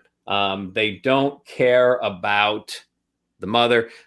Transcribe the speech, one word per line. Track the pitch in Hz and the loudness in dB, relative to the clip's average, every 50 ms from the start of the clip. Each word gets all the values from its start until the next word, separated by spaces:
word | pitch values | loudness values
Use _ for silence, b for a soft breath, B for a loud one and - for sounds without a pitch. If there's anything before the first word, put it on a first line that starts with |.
| _ _ _ _ _ | _ _ _ _ _
Um, | 92 98 101 101 98 95 98 98 92 98 | -6 -4 -2 -2 -2 -4 -6 -8 -8 -4
they | 110 107 107 95 | -2 -2 -2 -4
don't | 90 - 131 131 139 139 143 143 - _ | -4 -2 0 2 2 2 0 -4 -8 _
care | - - - 127 123 123 127 123 123 127 | -16 -2 0 2 4 4 4 4 4 2
about | 123 117 104 98 87 98 104 104 104 104 104 107 107 - - - - - _ _ _ _ _ _ _ _ _ _ - | 0 -2 -6 -6 -4 -4 -2 0 2 2 0 0 -4 -8 -12 -16 -16 -16 _ _ _ _ _ _ _ _ _ _ -14
the | 95 | -8
mother. | 95 110 120 120 117 120 117 113 B B B B | -2 0 2 2 4 2 2 0 B B B B